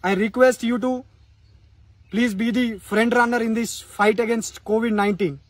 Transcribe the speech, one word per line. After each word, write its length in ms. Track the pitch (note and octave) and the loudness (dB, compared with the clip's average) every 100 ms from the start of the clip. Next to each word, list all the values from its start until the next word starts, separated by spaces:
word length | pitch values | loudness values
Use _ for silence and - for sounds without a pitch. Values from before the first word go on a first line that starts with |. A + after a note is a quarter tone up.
I 100 | F3+ | 0
request 500 | F#3+ G#3+ B3 B3+ - | 0 0 2 2 2
you 140 | A3+ B3 | -2 -2
to 120 | B3+ B3+ - _ _ _ _ - _ _ - _ _ | -2 -4 -10 _ _ _ _ -20 _ _ -20 _ _
please 220 | G3+ B3 | -2 0
be 180 | F#3+ A3+ | 0 -2
the 280 | A#3 A#3+ G3+ | 0 -2 -4
front 340 | - G#3 A#3 | -2 0 2
runner 280 | A#3+ A#3+ A#3+ A3+ | 2 2 0 -2
in 60 | |
this 280 | A3 A3+ - - - | -2 -4 -8 -14 0
fight 220 | G#3 A3 | 2 2
against 440 | A3+ A3+ - - | 0 -2 -4 -12
covid 280 | - A3 A#3 | -4 -2 0
nineteen. 480 | G#3 G3+ F#3 F#3 C#3 | 0 0 0 -2 -4